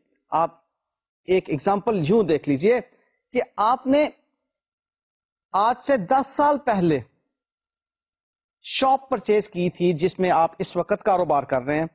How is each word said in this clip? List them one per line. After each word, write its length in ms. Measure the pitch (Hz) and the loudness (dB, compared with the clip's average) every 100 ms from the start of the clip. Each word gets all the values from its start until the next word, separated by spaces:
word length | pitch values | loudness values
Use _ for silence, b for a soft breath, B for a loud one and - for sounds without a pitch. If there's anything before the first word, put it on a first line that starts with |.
| _ _ _ | _ _ _
آپ 280 | 151 165 - _ _ _ _ _ _ - | -2 -2 -6 _ _ _ _ _ _ -2
ایک 220 | 185 - | -2 0
ایگزامپل 500 | 151 - 202 240 208 147 | -4 0 -2 0 -2 2
یوں 140 | 226 | 2
دیکھ 240 | 175 151 - | 2 0 0
لیجئے 320 | 139 185 247 - _ _ _ _ | 0 2 0 -2 _ _ _ _
کہ 60 | 247 - - | -6 -6 -2
آپ 220 | 214 254 262 | 0 0 0
نے 220 | 277 302 - _ _ _ _ _ _ _ _ _ _ _ _ _ | 2 0 -4 _ _ _ _ _ _ _ _ _ _ _ _ _
آج 300 | 190 214 247 - | -2 0 0 0
سے 100 | 269 175 | -2 0
دس 200 | 262 262 - | 0 0 0
سال 220 | 294 - - | 0 0 0
پہلے 320 | 208 175 143 113 _ _ _ _ _ _ _ _ _ _ _ _ _ _ _ | 0 2 0 -4 _ _ _ _ _ _ _ _ _ _ _ _ _ _ _
شاپ 440 | - - 269 262 262 | -8 -2 0 0 -2
پرچیز 380 | 240 - 214 202 | -6 0 0 0
کی 180 | 175 175 | -2 -4
تھی 220 | - 175 160 | 0 0 0
جس 180 | 175 - | -2 -2
میں 120 | 185 | 0
آپ 180 | 156 165 - | 2 0 -2
اس 180 | 190 175 | -4 -4
وقت 260 | 170 202 | -4 -2
کاروبار 380 | - 185 170 147 | 0 0 0 0
کر 180 | 131 131 | 0 -4
رہے 160 | 123 151 | -2 -4
ہیں 80 | 160 | -4